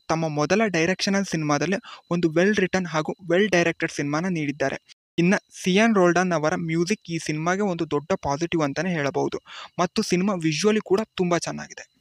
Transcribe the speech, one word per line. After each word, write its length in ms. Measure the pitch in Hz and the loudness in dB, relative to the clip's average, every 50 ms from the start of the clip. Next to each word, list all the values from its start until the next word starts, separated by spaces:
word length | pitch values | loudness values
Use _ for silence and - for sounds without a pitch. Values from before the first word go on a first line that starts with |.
| - - | -2 -2
ತಮ್ಮ 200 | 165 165 165 160 | -2 -2 -2 -2
ಮೊದಲ 340 | 151 147 147 143 180 208 226 | 0 0 0 2 2 2 2
ಡೈರೆಕ್ಷನಲ್ 600 | 220 175 165 160 170 185 - - 208 196 196 196 | 0 2 0 2 0 0 0 0 0 0 0 0
ಸಿನಿಮಾದಲ್ಲೇ 520 | - - 165 156 147 147 143 156 156 190 - - - - - - _ | -2 -2 -2 0 0 0 0 0 0 -2 -4 -4 -10 -18 -20 -6 _
ಒಂದು 200 | 170 175 175 165 | -2 0 0 2
ವೆಲ್ 260 | 151 165 180 202 214 | 2 2 2 4 2
ರಿಟನ್ 300 | 208 185 180 - 185 185 | 2 0 0 0 -2 -2
ಹಾಗೂ 300 | 170 156 156 156 - - - 190 165 | -2 -2 -2 -2 -4 -6 -8 -2 0
ವೆಲ್ 200 | 170 180 208 208 | 2 2 2 2
ಡೈರೆಕ್ಟೆಡ್ 420 | 185 175 170 165 160 - - 160 | 2 2 2 2 0 -2 -4 -6
ಸಿನಿಮಾನ 340 | - - 151 143 147 151 175 190 | -4 -4 -4 -2 -2 -2 -2 -2
ನೀಡಿದ್ದಾರೆ. 500 | 180 160 151 143 139 147 135 135 - - - _ - _ _ _ _ - | -2 -2 -2 -4 -2 -2 -2 -2 -2 -6 -10 _ -20 _ _ _ _ 2
ಇನ್ನ 160 | 170 175 202 190 - _ - - - | 4 4 4 2 0 _ -16 -4 0
ಸಿಯಾನ್ 320 | 185 180 196 220 233 220 | 2 4 4 4 4 6
ರೋಲ್ಡನ್ 360 | 202 180 175 170 170 185 185 | 6 6 6 4 4 2 2
ಅವರ 240 | 170 160 147 156 180 | 0 0 0 0 0
ಮ್ಯೂಸಿಕ್ 460 | 185 175 165 160 165 175 170 220 - - - | -2 -2 -2 0 0 0 0 -2 -4 -4 -6
ಈ 80 | 165 165 | -8 -6
ಸಿನಿಮಾಗೆ 440 | - - 156 151 160 175 180 190 | -4 -4 -4 -2 -2 -2 0 0
ಒಂದು 300 | 214 202 180 170 170 156 | 0 -2 -2 -2 -2 -2
ದೊಡ್ಡ 200 | 156 147 143 - 196 185 | -2 -2 0 -2 -4 -2
ಪಾಸಿಟಿವ್ 420 | - 156 139 143 170 165 - 165 151 | -2 -2 -2 -2 -2 -2 -2 -2 -2
ಅಂತಾನೆ 260 | 143 139 151 156 185 | -2 -2 -2 -2 -2
ಹೇಳಬಹುದು. 500 | 180 160 143 139 135 139 139 143 - - - - - - - - _ - | -2 -2 -2 -2 0 -2 -2 -2 -4 -8 -12 -14 -18 -18 -18 -12 _ -2
ಮತ್ತು 220 | 175 180 - - | -2 -2 -2 -4
ಸಿನಿಮಾ 320 | 208 - - 175 185 208 202 | -2 0 0 0 0 0 -2
ವಿಜುವಲಿ 460 | 180 160 160 156 151 175 214 214 220 208 | 0 -2 -2 0 2 2 2 2 2 2
ಕೂಡ 180 | - 185 202 220 - _ | 0 0 0 0 -4 _
ತುಂಬಾ 240 | - 185 175 170 165 | -2 0 0 0 0
ಚೆನ್ನಾಗಿದೆ. 480 | - 165 147 147 147 - - - - - _ _ | -2 -4 -8 -10 -12 -14 -16 -20 -20 -20 _ _